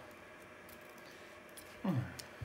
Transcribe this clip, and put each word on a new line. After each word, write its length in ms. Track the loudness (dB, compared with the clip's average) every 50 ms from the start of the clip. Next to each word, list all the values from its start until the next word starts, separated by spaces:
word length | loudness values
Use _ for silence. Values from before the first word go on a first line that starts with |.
| -4 -6 -8 -10 -10 -10 -10 -10 -10 -10 -10 -10 -10 -8 -8 -8 -8 -8 -8 -8 -8 -8 -8 -8 -10 -10 -10 -10 -10 -10 -10 -8 -8 -8 -4 4 6
Mm. 120 | 8 10 8 8 6 2 -2 -4 -6 -4 -2 -2